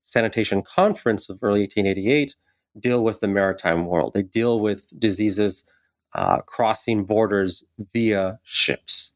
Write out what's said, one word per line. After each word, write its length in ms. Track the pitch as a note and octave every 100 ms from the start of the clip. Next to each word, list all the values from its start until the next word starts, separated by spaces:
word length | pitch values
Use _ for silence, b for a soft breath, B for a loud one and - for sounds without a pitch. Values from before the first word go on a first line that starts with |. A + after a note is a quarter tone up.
sanitation 600 | _ B2 A2+ A#2 G#2+ G2
conference 640 | - - G3+ G#3 A#2+ G#2 -
of 80 | F#2+
early 180 | G#2+ G#2
eighteen 220 | G2 - G2
eighty-eight 500 | F#2+ G2+ D3 C#3 - _ _ _ G#2+
deal 240 | B2 B2
with 160 | A2+ G#2+
the 60 | G2+
maritime 580 | G2 G2 F#2+ F2 E2 F2
world. 280 | E2+ A#1+
They 100 | G2
deal 360 | G2 A2+ A#2 A#2
with 280 | G#2+ G2+ _ -
diseases, 640 | A#2 G2 G#2+ F#2+ G#2 - _ _ _ _ _
uh, 280 | - G1+ -
crossing 640 | - - A2 A2 - G#2+ F#2+
borders 580 | G#2+ A2 G2+ F#2+ F2 _ - G2+
via 460 | A#2 A2+ G2 F#2+ F#2
ships 720 | - - - - - - -